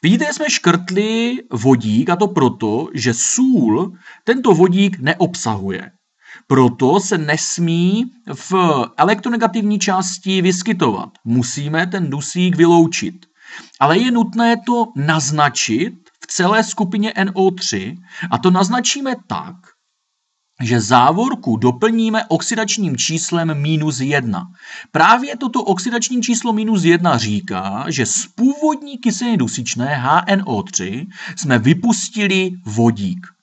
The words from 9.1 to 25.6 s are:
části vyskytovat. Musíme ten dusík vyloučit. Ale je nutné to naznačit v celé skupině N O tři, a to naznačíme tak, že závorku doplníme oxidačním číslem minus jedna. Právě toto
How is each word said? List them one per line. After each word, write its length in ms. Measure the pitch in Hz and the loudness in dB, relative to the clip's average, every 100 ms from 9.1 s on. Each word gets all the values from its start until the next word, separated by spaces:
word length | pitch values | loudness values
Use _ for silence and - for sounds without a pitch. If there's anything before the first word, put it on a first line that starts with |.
| 214 247 233 226 240 208 208 | 2 -2 -2 0 0 -2 0
části 640 | 208 185 185 - 190 190 | 0 0 -2 -6 -2 0
vyskytovat. 680 | 185 180 226 180 147 95 - _ | 2 0 -2 0 0 -2 -8 _
Musíme 600 | 113 120 120 - 143 160 180 | -2 0 0 -4 -4 -2 -2
ten 240 | 190 165 | -2 -4
dusík 460 | 143 143 175 180 156 | -4 -6 0 0 4
vyloučit. 680 | 170 170 165 - 92 - - _ - - - _ | 6 6 6 2 -6 -10 -20 _ -20 -20 -20 _
Ale 180 | 139 175 | 2 4
je 120 | 254 | 2
nutné 460 | 233 220 208 233 233 233 | 2 0 2 2 2 0
to 200 | 240 226 139 | -2 -2 -2
naznačit 1000 | 147 160 139 151 147 - - 110 180 - _ _ | 0 0 0 0 0 0 -2 -2 -2 -8 _ _
v 60 | - | -12
celé 380 | - 180 220 | 0 2 2
skupině 480 | 220 - 190 208 214 - | 0 -2 -2 -2 -2 -2
N 140 | 196 | -2
O 160 | 185 190 | 2 0
tři, 460 | 185 - 101 95 175 - - 175 | 0 -6 -4 -6 -12 -16 -12 -4
a 80 | 123 | 0
to 120 | 180 | 2
naznačíme 640 | 180 190 247 240 277 269 247 _ | 4 2 0 -2 -4 -4 -8 _
tak, 280 | 87 76 180 _ _ _ _ _ _ _ _ _ _ | -8 -8 -16 _ _ _ _ _ _ _ _ _ _
že 180 | 120 120 | 0 0
závorku 760 | 104 123 127 165 254 269 - 110 | 4 4 4 2 0 -2 -2 0
doplníme 680 | 123 120 220 226 220 214 - | 0 2 0 2 0 -2 -2
oxidačním 680 | 160 - 220 214 - 185 127 | -4 -2 -4 -2 -2 -2 -2
číslem 680 | - 160 - 170 165 151 | -2 -4 -2 -2 -2 -2
minus 380 | 147 160 151 127 | 0 0 0 -2
jedna. 440 | 185 143 120 90 90 - - - - | -2 -2 -2 -6 -8 -18 -20 -20 -6
Právě 440 | 156 165 240 277 277 | 2 4 4 2 -6
toto 260 | 262 247 | -4 -4